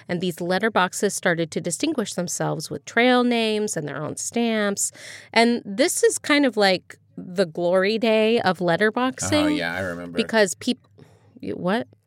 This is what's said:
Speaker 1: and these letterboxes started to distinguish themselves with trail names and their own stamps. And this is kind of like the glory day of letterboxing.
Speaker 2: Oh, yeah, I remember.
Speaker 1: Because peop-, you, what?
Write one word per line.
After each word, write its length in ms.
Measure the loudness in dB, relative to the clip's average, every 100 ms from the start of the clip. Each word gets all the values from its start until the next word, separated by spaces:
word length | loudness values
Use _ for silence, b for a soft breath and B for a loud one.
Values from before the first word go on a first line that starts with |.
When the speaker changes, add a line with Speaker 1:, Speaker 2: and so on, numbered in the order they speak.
| B
Speaker 1:
and 100 | -4
these 180 | -4 -4
letterboxes 760 | -2 0 0 2 0 0 -2
started 360 | 0 -2 0 -2
to 100 | -4
distinguish 520 | -6 -4 -2 -2 -4 -4
themselves 540 | -6 -4 -4 -4 -6
with 140 | -10
trail 400 | -4 2 4 4
names 540 | 2 0 0 0 -2 -4
and 100 | -6
their 160 | -6
own 140 | -8 -8
stamps. 760 | -6 -2 0 0 -2 -2 -6 -8 B B B
And 300 | 2 4 2
this 400 | -2 0 0 2
is 140 | 2 2
kind 280 | 0 2 2
of 120 | 4
like 400 | 4 2 -4 -20 _ -16
the 280 | -6 -2 -2
glory 520 | 0 0 2 2 2
day 440 | 2 4 4 2
of 160 | 2 0
letterboxing. 840 | 2 2 2 2 -2 -2 0 2 2
Speaker 2:
Oh, 20 |
yeah, 260 | 0 -2
I 60 | -4
remember. 380 | -6 -6 -6 -4
Speaker 1:
Because 360 | 0 2 2 0
peop-, 300 | -4 -6 _ _ b b b b
you, 140 | -10
what? 340 | -6 -2 -2 -4 _